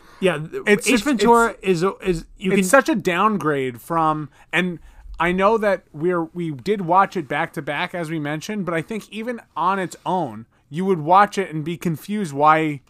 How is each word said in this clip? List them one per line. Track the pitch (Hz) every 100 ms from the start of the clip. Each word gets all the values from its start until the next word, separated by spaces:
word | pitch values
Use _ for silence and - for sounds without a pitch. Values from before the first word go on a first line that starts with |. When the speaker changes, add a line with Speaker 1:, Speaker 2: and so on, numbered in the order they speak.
| - -
Speaker 1:
Yeah, | 190 151
th-, | 160 135 208
Speaker 2:
It's | 208 208
Speaker 1:
Ace |
Speaker 2:
just, | 247
Speaker 1:
Ventura | 277 240 226 233 233 -
Speaker 2:
it's, | 190 170
Speaker 1:
is, | 190 -
is, | 202 160 - -
you | 185
Speaker 2:
it's | 202
Speaker 1:
can |
Speaker 2:
such | 185 269 262
a | 247
downgrade | 165 175 214 202 147 143 131 120
from, | - 165 160 151 147 _ -
and | 160 185 165 - - - -
I | 170
know | 185 196 226
that | 208 180 _
we're, | 147 175 175
we | 160 175 170
did | 139 117 208
watch | 165 180 190 190
it | 139
back | 147 165
to | -
back, | 147 147 175
as | 180 156
we | 160
mentioned, | 147 156 - 214 175
but |
I | 165
think | - 220 -
even | 208 226 233 -
on | - 170 196
its | 175 - 156
own, | 180 143 107 120 _ _
you | 147 190
would | 180
watch | 147 185 202 -
it | 185
and | 156 151
be | 175
confused | 175 151 - 208 180
why | 139 151 156 156 143 _